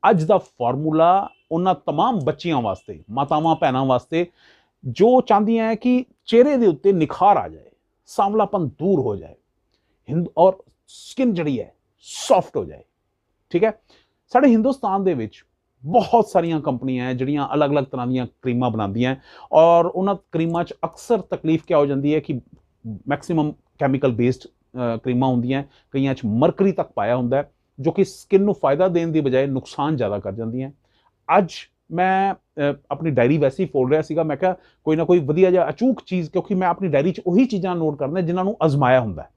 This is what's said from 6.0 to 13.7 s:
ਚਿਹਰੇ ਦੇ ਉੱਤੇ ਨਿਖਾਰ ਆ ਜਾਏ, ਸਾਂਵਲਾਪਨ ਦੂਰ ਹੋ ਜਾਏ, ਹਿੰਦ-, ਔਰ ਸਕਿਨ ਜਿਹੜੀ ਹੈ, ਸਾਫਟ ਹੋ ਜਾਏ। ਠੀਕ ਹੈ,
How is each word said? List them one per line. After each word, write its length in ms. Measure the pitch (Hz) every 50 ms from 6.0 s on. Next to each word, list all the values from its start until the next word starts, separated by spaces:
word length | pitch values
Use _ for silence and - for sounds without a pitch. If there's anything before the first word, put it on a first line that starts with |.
| - _ _ _ _
ਚਿਹਰੇ 320 | - - 233 247 294 294
ਦੇ 100 | 262 240
ਉੱਤੇ 260 | 202 165 135 _ 196 196
ਨਿਖਾਰ 440 | 175 156 139 - - 180 202 202
ਆ 120 | 156 98 82
ਜਾਏ, 220 | 80 80 - - _ _ _ _ _ _ _
ਸਾਂਵਲਾਪਨ 600 | _ - - 208 196 208 220 208 190 - 196 170 135
ਦੂਰ 320 | - _ 151 190 196 165
ਹੋ 160 | 117 110 104
ਜਾਏ, 180 | 95 82 80 - _ _ _ _ _ _ _ _ _ _ _ _ _ _ -
ਹਿੰਦ-, 220 | 135 170 175 - _ -
ਔਰ 140 | 170 190 185 - - _ _ _ _
ਸਕਿਨ 480 | _ - - - - - - 262 247 208
ਜਿਹੜੀ 260 | 170 165 151 139 113
ਹੈ, 140 | - - _ _ _ _ _ _
ਸਾਫਟ 560 | _ - - - - - 247 190 - - _
ਹੋ 80 | - 98
ਜਾਏ। 180 | 80 - 69 - _ _ _ _ _ _ _ _ _ _ _ _ _
ਠੀਕ 140 | - 170 170
ਹੈ, 80 | 220